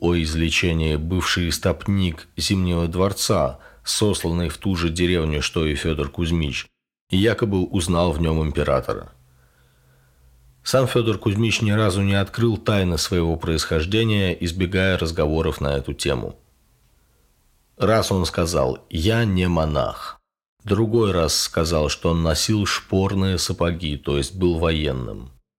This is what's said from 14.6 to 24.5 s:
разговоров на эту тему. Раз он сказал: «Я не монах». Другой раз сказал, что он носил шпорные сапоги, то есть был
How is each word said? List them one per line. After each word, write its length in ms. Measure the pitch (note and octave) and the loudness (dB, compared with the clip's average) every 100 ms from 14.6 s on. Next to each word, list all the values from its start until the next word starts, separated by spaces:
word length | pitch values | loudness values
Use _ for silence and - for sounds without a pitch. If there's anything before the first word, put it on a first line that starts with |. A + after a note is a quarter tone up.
| F2+ F#2 F#2+ F2+ | -2 2 2 0
разговоров 640 | E2 E2 D2+ D#2 D#2+ - | -2 0 0 0 -2 -2
на 160 | C#2+ C#2+ | -2 -2
эту 160 | - | -4
тему. 420 | C#2+ D#2 C2 G1+ - _ _ _ _ _ _ _ _ _ _ _ _ _ - | -4 -4 -4 -6 -12 _ _ _ _ _ _ _ _ _ _ _ _ _ -2
Раз 340 | F#2+ A2 F#2 | 2 4 4
он 140 | F#2+ E2+ | 0 0
сказал: 640 | - E2+ E2 C2 - - | 0 0 2 0 -2 -6
«Я 340 | - F2+ A2+ | -2 2 2
не 240 | A2+ F#2 F2+ | 2 2 2
монах». 720 | E2+ D#2 D2 A1 - - - _ _ _ _ | 2 2 0 -2 -4 -12 -14 _ _ _ _
Другой 480 | G#2 G2+ A2 A#2 G#2+ | -2 0 2 2 2
раз 240 | F2 D#2 - | 2 0 0
сказал, 540 | - - D#2+ D#2+ D2 | -2 -2 0 2 0
что 200 | - F2 | 0 0
он 140 | E2 | 2
носил 420 | E2 D2+ - G#2+ F#2+ | 2 0 0 0 0
шпорные 720 | - - F#2+ G2 G2 F#2+ F2+ | -4 -2 0 0 0 0 -2
сапоги, 600 | - F2+ E2+ E2+ D#2+ C#2+ | -2 -2 -2 -2 -4 -4
то 200 | - C#2+ | -2 -2
есть 180 | C2+ F#2 | -2 0
был 220 | F2+ | 0